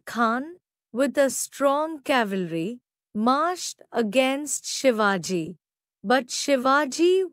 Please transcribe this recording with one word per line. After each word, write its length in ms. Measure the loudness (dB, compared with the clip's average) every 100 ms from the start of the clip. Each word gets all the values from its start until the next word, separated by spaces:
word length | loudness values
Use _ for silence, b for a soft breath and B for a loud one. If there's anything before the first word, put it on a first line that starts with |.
| -6
Khan, 520 | -2 0 0 -6 -14 _ _ _
with 260 | -2 0 2
a 140 | 0
strong 680 | 0 -8 -2 0 0 -2 -6
cavalry, 760 | -2 0 0 -2 -4 -4 -4 -8 _ _ _ -2
marched 680 | 2 2 0 -2 -8 -12 -8
against 760 | -4 0 2 2 0 -4 -8 -6
Shivaji, 880 | 0 2 2 2 0 -2 -4 -4 -10 _ _ _ _
but 240 | 0 0 0
Shivaji, 960 | -6 0 2 4 2 2 2 2 4 0